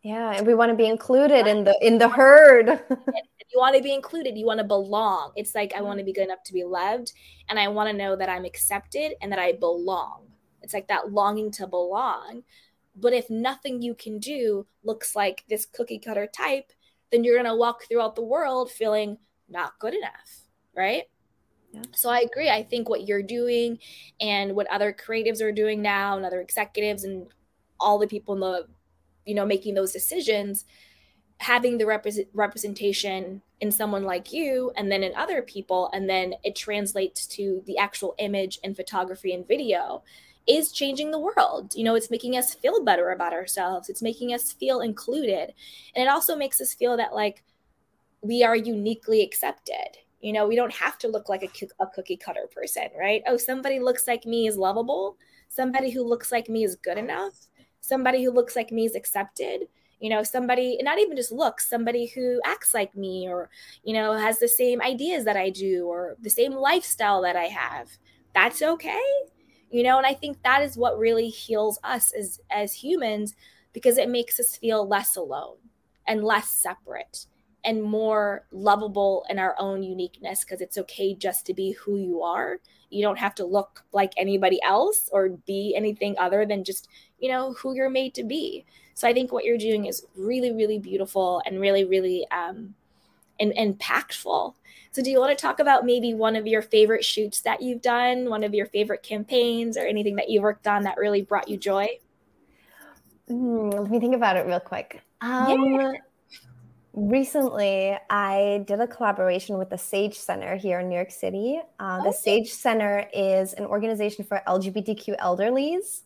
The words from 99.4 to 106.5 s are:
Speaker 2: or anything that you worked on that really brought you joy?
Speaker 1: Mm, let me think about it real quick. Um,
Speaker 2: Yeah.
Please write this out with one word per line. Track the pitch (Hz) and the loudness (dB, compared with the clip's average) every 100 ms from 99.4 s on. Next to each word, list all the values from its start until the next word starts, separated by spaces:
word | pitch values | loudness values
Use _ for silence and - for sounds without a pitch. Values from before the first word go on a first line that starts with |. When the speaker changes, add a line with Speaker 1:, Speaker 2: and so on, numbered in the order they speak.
| 240 233 233 220 | 2 0 -2 -2
Speaker 2:
or | 180 | -2
anything | 214 208 202 | 0 0 -2
that | - | 2
you | 220 | 2
worked | 208 208 214 | 2 0 0
on | 202 | 0
that | 196 - | 0 0
really | 208 202 | 0 0
brought | 202 202 - | 0 -2 -2
you | 196 | -4
joy? | 202 196 208 247 _ _ _ _ _ _ _ - - _ _ _ - | 0 0 0 -6 _ _ _ _ _ _ _ -20 -20 _ _ _ -8
Speaker 1:
Mm, | 240 247 226 208 | -4 0 0 0
let | 202 208 | -2 0
me | 233 | 0
think | 240 | 2
about | 254 220 190 | 2 4 2
it | 185 | 0
real | 170 | -2
quick. | - 202 - - _ _ | -4 -10 -10 -18 _ _
Um, | 233 254 | -6 0
Speaker 2:
Yeah. | 262 269 269 269 269 269 _ _ _ - - | 2 4 4 2 0 -4 _ _ _ -20 -20